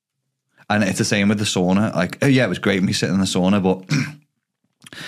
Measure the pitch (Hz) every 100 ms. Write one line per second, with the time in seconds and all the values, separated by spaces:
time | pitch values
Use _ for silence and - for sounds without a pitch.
0 | _ _ _ _ _ _ - 104 98 98
1 | 107 104 101 104 104 98 90 98 110 -
2 | 90 - 139 131 110 90 104 101 101 101
3 | 80 95 92 92 92 101 92 90 - 143
4 | - - _ _ _ _ _ _ - -